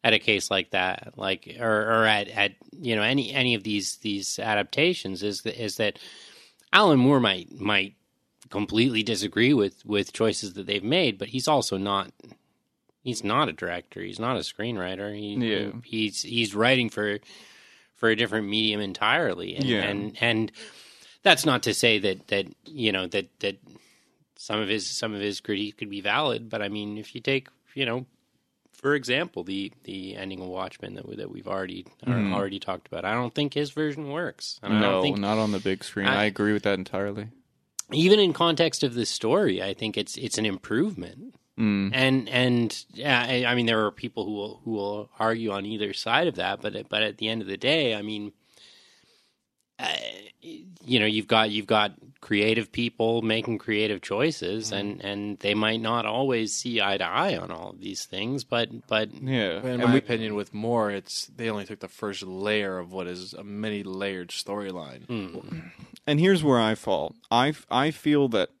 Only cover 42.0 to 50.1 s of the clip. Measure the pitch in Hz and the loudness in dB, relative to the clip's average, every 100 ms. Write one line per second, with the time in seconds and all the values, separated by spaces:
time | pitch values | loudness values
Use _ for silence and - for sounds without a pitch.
42 | 131 131 110 127 127 120 113 - - - | 4 4 2 2 4 4 2 -2 -14 -8
43 | 139 123 123 123 123 123 117 113 107 - | 2 2 4 2 2 2 4 4 2 -2
44 | 120 - 98 104 104 - - 110 101 104 | -8 -6 -4 -4 -6 -8 -6 -4 -4 -6
45 | 104 - 113 113 113 101 101 107 101 98 | -10 -2 0 0 -2 -2 -4 -4 -4 -4
46 | - 127 170 101 92 101 - 101 - 107 | 0 2 2 0 -4 -2 -6 -8 -4 -2
47 | 107 101 110 113 95 98 123 160 135 107 | -2 -2 -4 -4 -4 -2 0 2 2 -2
48 | 104 107 104 _ _ _ - - _ _ | -4 -8 -10 _ _ _ -20 -20 _ _
49 | _ _ _ _ _ _ _ - - 78 | _ _ _ _ _ _ _ -10 -6 -6
50 | - | -8